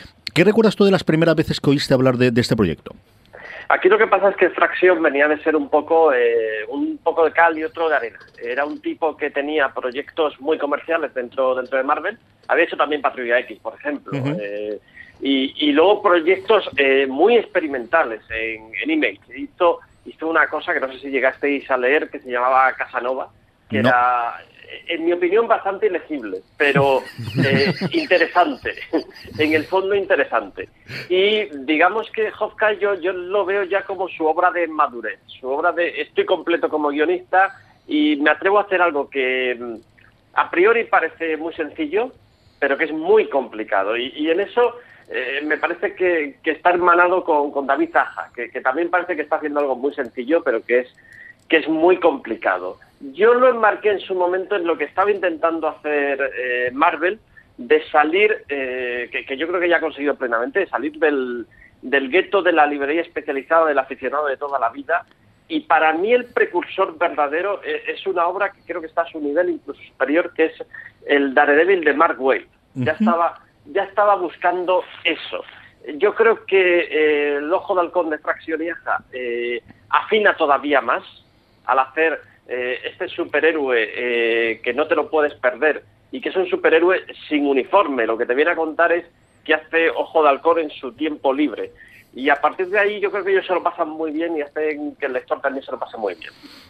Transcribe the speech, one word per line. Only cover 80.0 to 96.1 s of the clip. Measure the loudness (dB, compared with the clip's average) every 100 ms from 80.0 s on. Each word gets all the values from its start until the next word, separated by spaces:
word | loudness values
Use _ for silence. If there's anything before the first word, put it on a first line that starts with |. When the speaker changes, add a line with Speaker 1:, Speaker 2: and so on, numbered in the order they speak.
| 2 2 4 2
Speaker 2:
todavía | 2 2 2 0
más | 2 -2 -6 -20 _ _ _ _
al | -2 0
hacer, | 0 0 -2 -2 -10 _ -10
eh, | -6 -4 -6
este | -10 -10 -8
superhéroe, | -6 -4 2 2 2 0 0 0
eh, | -2 -2 0 2 2 0 -2
que | -4
no | -2 0
te | 0
lo | 0
puedes | 0 0
perder | 0 -4 0 0 -2 -6 _ _
y | -10
que | -4
es | -4
un | -2
superhéroe | 0 2 4 4 2 -4 -16 -4
sin | 0 2
uniforme. | 0 2 2 2 0 -2
Lo | -2
que | -2
te |
viene | 0 0
a | 0
contar | -2 0 0
es | 0 -4 _ _ _
qué | -2
hace | -2 0 0 0
Ojo | 0 -2 2
de | 4
Halcón | 4 2 0
en | 0
su | -8 -12
tiempo | -6 -6 -2 -2
libre. | 0 0 -2 -10 -12 -20 -20 _
Y | -6 0
a | 2
partir | 2 -2 -2
de | 0
ahí | 0 0
yo | -4
creo | -2
que | 0
ellos | 0 0
se |
lo | -2
pasan | -2 -2 -4
muy | -4 -6
bien | -4 -4 -4
y |
hacen | -6 -4 -4 -4 -8 -8
que | -6
el |
lector | -6 -6 -4
también | -4 -6
se | -8
lo | -10
pase | -10 -6
muy | -6